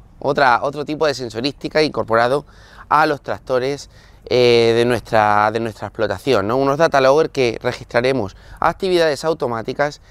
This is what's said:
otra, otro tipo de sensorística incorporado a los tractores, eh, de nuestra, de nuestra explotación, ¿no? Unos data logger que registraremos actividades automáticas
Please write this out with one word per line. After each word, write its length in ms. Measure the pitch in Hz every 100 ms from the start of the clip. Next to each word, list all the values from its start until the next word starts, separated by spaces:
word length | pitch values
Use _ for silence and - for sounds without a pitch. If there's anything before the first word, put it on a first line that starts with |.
| - -
otra, 400 | 131 143 135 117
otro 240 | 135 147 143
tipo 200 | 151 156
de 60 |
sensorística 720 | 127 123 113 139 - - 147
incorporado 640 | 151 - 107 113 120 143 - - - - -
a 160 | 147
los 160 | 156 143
tractores, 720 | - 101 - 127 131 143 - - - - -
eh, 420 | 127 123 117 117
de 120 | 113 120
nuestra, 640 | 117 - 113 107 104 107
de 80 | 113
nuestra 280 | 113 - 104
explotación, 600 | - 107 98 139 117 98
¿no? 80 | 127
Unos 220 | 135 143
data 240 | 165 143
logger 260 | 131 147 160
que 300 | - 120 110
registraremos 760 | 123 117 - 120 127 131 98 - - -
actividades 640 | 160 170 190 175 160 135
automáticas 760 | 160 160 131 117 110 131 147 - -